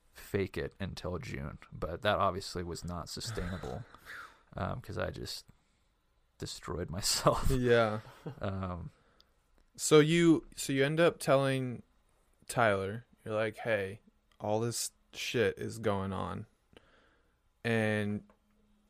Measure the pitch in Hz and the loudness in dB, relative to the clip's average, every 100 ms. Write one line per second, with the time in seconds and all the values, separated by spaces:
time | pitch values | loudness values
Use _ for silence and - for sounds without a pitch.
0 | _ - - 101 95 - 69 - 90 80 | _ -20 -6 -2 -2 -4 -8 -6 -10 -8
1 | - - - - 71 - - - 87 82 | -6 -6 -8 -8 -10 -12 -16 -8 -6 -2
2 | 104 92 98 90 - 90 87 82 87 87 | 0 2 2 0 -6 -6 -6 -8 -8 -8
3 | 78 - - 107 87 87 65 64 - - | -8 -10 -8 -6 -6 -6 -8 -10 -12 -18
4 | - - - - _ - 95 98 - 98 | -18 -16 -16 -20 _ -6 -6 -6 -8 -6
5 | 90 - - - - _ _ _ _ _ | -6 -6 -10 -12 -16 _ _ _ _ _
6 | _ _ _ _ - - - 82 85 80 | _ _ _ _ -12 -10 -8 -8 -6 -4
7 | - - - 120 - 135 123 120 113 107 | -2 2 2 2 2 2 6 6 4 0
8 | - - 160 127 104 95 92 90 85 - | -8 -16 -14 -8 -6 -4 -6 -6 -10 -16
9 | _ _ _ _ _ _ _ - - 156 | _ _ _ _ _ _ _ -8 6 8
10 | 151 170 170 151 - - - 139 135 160 | 8 6 6 6 2 -8 -2 2 2 4
11 | 170 - - 139 135 131 127 117 - _ | 4 4 4 4 4 0 -2 -8 -14 _
12 | _ _ _ _ - 135 113 98 95 113 | _ _ _ _ -6 2 4 4 0 -6
13 | - _ - 107 110 107 - 107 95 101 | -12 _ -6 -2 -2 -4 -2 -2 -2 -10
14 | - _ _ _ 104 107 117 113 - - | -18 _ _ _ -2 0 0 -2 -6 -10
15 | _ - - 127 101 - 104 110 110 101 | _ -10 -2 2 2 2 -6 -4 0 0
16 | 95 95 90 101 110 _ _ - _ _ | -2 -4 -4 -6 -12 _ _ -20 _ _
17 | _ _ _ _ _ _ 120 113 107 107 | _ _ _ _ _ _ 0 2 2 0
18 | 104 104 - _ _ _ _ _ _ | 0 -4 -8 _ _ _ _ _ _